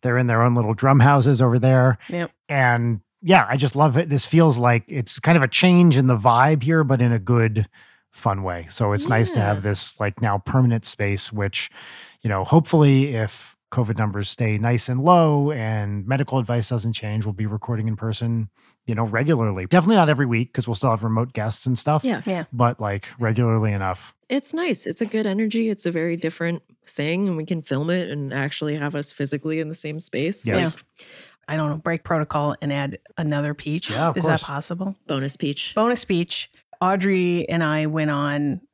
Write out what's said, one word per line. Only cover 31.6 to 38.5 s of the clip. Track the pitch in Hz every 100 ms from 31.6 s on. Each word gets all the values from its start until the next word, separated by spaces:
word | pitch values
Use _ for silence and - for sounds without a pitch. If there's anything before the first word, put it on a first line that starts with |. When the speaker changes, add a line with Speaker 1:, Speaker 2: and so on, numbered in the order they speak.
| 151
Speaker 2:
know, | 151
break | 170 170
protocol | - 165 151 151 147 -
and | 147
add | 143 139 170 _ -
another | 156 147 147
peach. | 147 - 156 -
Speaker 1:
Yeah, | 117 160
of | 170
Speaker 2:
Is | 160
Speaker 1:
course. | 160
Speaker 2:
that | -
possible? | 143 143 175 190 196 _
Speaker 3:
Bonus | 139 135 -
peach. | 147 143 - -
Speaker 2:
Bonus | 226 240
peach. | - 180 175 - - _ _ -
Audrey | 185 196 190 190 180 175 -
and | 170
I | 160 151 156
went | 156 151
on | 143 143 147 147